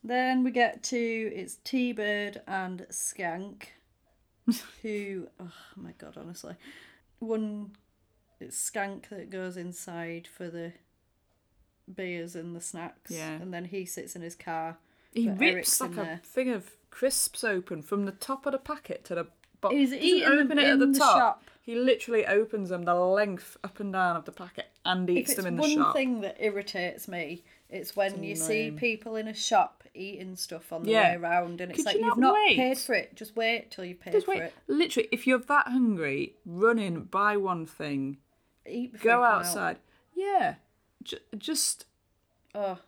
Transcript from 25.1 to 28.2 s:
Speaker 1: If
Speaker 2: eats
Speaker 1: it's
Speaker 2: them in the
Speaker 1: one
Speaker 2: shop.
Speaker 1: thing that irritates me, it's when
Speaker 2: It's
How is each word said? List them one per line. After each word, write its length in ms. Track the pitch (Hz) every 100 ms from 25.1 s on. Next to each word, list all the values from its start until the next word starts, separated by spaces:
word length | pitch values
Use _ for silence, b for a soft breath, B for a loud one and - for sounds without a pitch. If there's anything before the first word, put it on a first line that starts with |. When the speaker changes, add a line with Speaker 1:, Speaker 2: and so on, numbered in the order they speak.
Speaker 1:
If 60 | 180
Speaker 2:
eats 140 | -
Speaker 1:
it's 40 | 185
Speaker 2:
them 100 | 185
in 100 | 175
the 60 |
Speaker 1:
one 80 | 302
Speaker 2:
shop. 200 | 302 285
Speaker 1:
thing 260 | 294 262 240
that 140 | 196 -
irritates 680 | 214 202 202 190 175 - -
me, 380 | 175 151 170 _ b b
it's 260 | 196 -
when 200 | - 196
Speaker 2:
It's 80 | 196